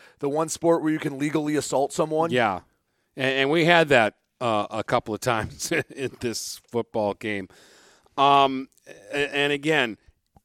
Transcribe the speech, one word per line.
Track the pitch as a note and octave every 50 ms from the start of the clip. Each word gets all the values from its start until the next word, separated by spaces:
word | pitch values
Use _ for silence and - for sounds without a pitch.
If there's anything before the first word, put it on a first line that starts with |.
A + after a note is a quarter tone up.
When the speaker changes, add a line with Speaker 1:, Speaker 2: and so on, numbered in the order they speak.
| - - _ _
Speaker 1:
the | - C#3+
one | C#3+ D3+ E3
sport | D#3 - - - E3+ E3 E3
where | D3 D#3+ D#3
you | D#3
can | C#3+ D#3 C#3 C3
legally | C#3+ D3+ C#3+ D#3 D3+ D3+ D3+
assault | C#3+ B2+ - - C3 C#3+ C3
someone? | - - E3 D#3 D#3 D#3 D#3+ E3
Speaker 2:
Yeah, | A#2+ B2 A#2 G#2+ F#2+ F2 - _ _ _ _ _ _ _ _ _ _
and, | D3 C3+ C3 C3+ C#3
and | C3+ C#3
we | D3+ F3 D#3+
had | E3 F3 E3+ E3 D3
that, | C#3 B2 A2 G2+ - _ _ _ _ -
uh, | C3 A#2 A2 G#2 G2+ -
a | G#2+ A2 G#2
couple | - - A#2+ - - G#2+
of | G2+
times | - B2+ A#2+ A2+ G#2 E2 D2 - - -
<laughs> | E3+ D#3 - - -
in | - C3+ B2 - -
this | - A#2+ A2 - - - - - - _
football | - A#2 A2 - - A#2 G#2 G2+ G2
game. | - - G#2+ G#2 G2+ F#2+ - _ - - _ _ _ _ _ _ _ _ _ _
Um, | - C#3 C#3 C#3+ C#3 C#3 C#3 C3+ C3 C3+ - _ _ _ - - - G2 G2+
a-, | A2+ C#3+ C#3+ C#3+ -
and | C#3+ C#3+ C#3+
again, | D3 C#3+ C#3+ D#3 D#3+ D3 B2+ A#2 G2+ - _ _ _ _ _ _ _ _